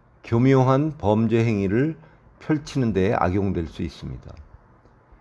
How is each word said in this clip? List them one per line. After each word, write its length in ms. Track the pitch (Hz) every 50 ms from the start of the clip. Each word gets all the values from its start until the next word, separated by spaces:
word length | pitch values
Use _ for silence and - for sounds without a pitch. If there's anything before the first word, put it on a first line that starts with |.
| _ _ _ _ -
교묘한 720 | - 117 117 127 135 135 135 127 127 131 135 151 156 143 -
범죄 480 | - 101 107 107 113 110 113 113 113
행위를 500 | 117 110 101 98 95 98 117 135 160 160 - - - - - _ - - -
펼치는 540 | - - 156 147 147 - - 139 127 113 95
데에 200 | 95 92 98 120
악용될 540 | - - 90 90 101 98 101 92 90 82 80
수 160 | - - 92
있습니다. 500 | 80 - - - 71 65 60 - - - - - - - - _ _ _ _ _ _ _ _ _ _ - -